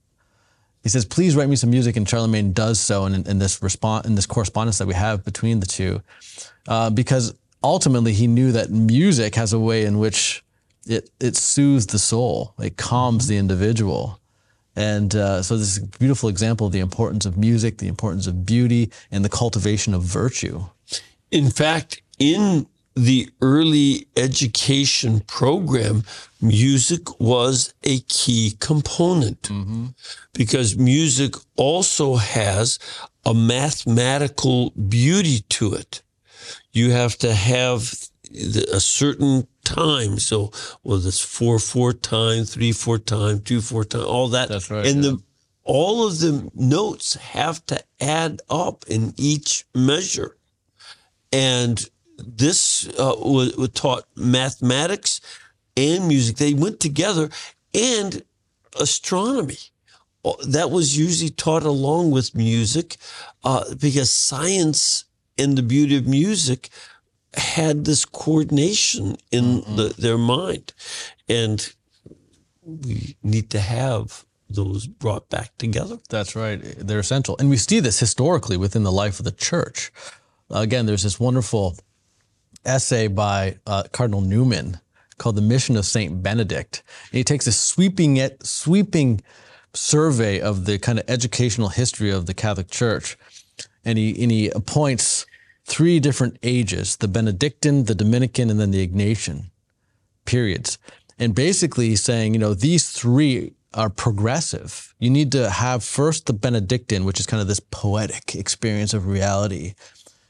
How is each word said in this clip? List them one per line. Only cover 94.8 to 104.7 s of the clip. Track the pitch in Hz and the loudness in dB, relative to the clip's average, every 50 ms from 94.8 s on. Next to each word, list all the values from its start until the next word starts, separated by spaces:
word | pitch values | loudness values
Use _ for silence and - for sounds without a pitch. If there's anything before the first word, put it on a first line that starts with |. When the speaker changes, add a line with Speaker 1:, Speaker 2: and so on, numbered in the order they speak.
| 151 139 127 110 - - - - - - - - _ _ _ _ _ | 0 2 0 0 -2 -2 -2 -4 -6 -10 -18 -20 _ _ _ _ _
Speaker 1:
three | - - - 160 170 175 160 | -8 0 2 4 4 4 4
different | 131 147 131 - 131 120 - - - | 4 2 2 0 -2 -2 -2 -4 -2
ages, | 123 127 123 117 95 92 90 98 - - | 0 0 2 0 0 -2 -4 -4 -6 -4
the | - 113 101 | -2 -2 -2
Benedictine, | 92 117 113 107 98 90 139 147 - _ - 147 143 139 123 | 0 0 0 0 0 0 -2 -2 -2 _ 2 2 4 4 2
the | 104 110 | 2 0
Dominican, | 90 104 107 117 123 131 123 - - 120 113 | 2 2 2 4 2 2 0 0 0 0 2
and | 107 107 | 2 2
then | 107 98 | 2 2
the | 98 98 95 | 2 2 0
Ignatian | 90 90 101 101 104 113 104 - - 76 76 92 90 - _ _ _ _ _ _ _ _ _ _ _ _ _ _ | 0 0 0 0 0 0 -2 -2 -6 -8 -10 -12 -14 -18 _ _ _ _ _ _ _ _ _ _ _ _ _ _
periods. | - 120 123 120 101 90 - - - - - _ - - - _ _ _ - | 0 0 2 2 0 -2 -4 -4 -6 -8 -10 _ -20 -20 -20 _ _ _ -2
And | 120 117 98 | -2 0 2
basically | 127 139 175 196 - 180 147 - 127 120 113 | 2 2 2 2 2 0 0 0 0 0 2
he's | 107 98 - | 2 2 0
saying, | - 120 117 110 107 110 | 0 0 0 0 2 2
you | 113 | 2
know, | 107 104 101 | 2 2 2
these | 90 117 156 175 156 - - | 2 2 2 2 2 2 -2
three | - - - 120 120 139 151 143 127 - - - - _ _ _ - | -6 -2 0 2 4 4 4 4 2 0 -4 -8 -12 _ _ _ -4
are | 110 110 107 | -2 -2 -2
progressive. | - - - 123 107 98 104 113 131 170 160 - - - - - | -4 -2 -2 -2 0 0 0 0 0 -2 -4 -6 -8 -8 -10 -12